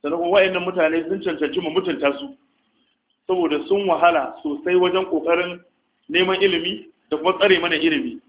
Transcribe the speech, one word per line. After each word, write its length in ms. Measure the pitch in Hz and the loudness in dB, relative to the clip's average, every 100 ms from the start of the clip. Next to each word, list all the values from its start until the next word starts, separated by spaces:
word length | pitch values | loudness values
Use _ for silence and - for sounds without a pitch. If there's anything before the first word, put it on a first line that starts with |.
Sannan 160 | 147 170 | -4 -4
kuma 120 | 175 | 2
wa'annan 340 | 196 190 185 | 4 4 0
mutane 440 | 180 180 160 165 165 | -4 0 2 0 -2
sun 120 | 196 | -4
cancanci 380 | 185 156 147 151 | -4 -2 -2 -2
mu 100 | 165 | -2
mutunta 480 | 165 180 139 143 135 | -2 -2 -2 -2 -2
su, 180 | 285 - _ _ _ _ _ _ _ _ - | -12 -16 _ _ _ _ _ _ _ _ -4
saboda 400 | 185 160 147 - | -2 0 -2 -2
sun 220 | 196 196 | -2 0
wahala 480 | 156 170 160 131 - | 4 4 4 -2 -6
sosai 340 | 151 143 180 180 | -8 -6 0 2
wajen 280 | 180 185 185 | 4 0 0
ƙoƙarin 520 | 160 165 170 180 175 _ _ _ _ _ | -2 2 0 0 -8 _ _ _ _ _
neman 260 | 165 185 190 | 0 2 2
ilimi 440 | 196 170 170 208 - _ _ | 2 2 -4 -8 -14 _ _
da 60 | 151 | -2
kuma 160 | 165 185 | 0 2
tsare 200 | 202 185 | 2 2
mana 160 | 170 160 | 2 0
ilimi. 440 | 160 147 127 117 | 0 0 -4 -10